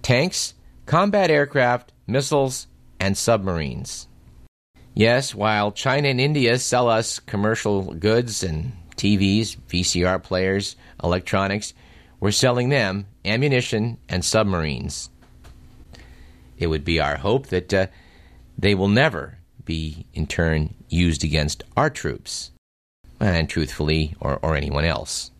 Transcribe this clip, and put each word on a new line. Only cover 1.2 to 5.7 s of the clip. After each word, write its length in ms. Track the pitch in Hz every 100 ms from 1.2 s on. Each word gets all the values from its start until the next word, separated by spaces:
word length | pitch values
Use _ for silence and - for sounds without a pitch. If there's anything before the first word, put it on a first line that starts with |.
| 185
aircraft, 600 | 151 143 143 123 123 - _ -
missiles, 640 | 123 135 147 135 131 - - - -
and 200 | 98 98
submarines. 880 | - 113 95 87 73 62 - - - - - - - _ _ _ -
Yes, 400 | - 110 120 135
while 380 | 101 104 107 104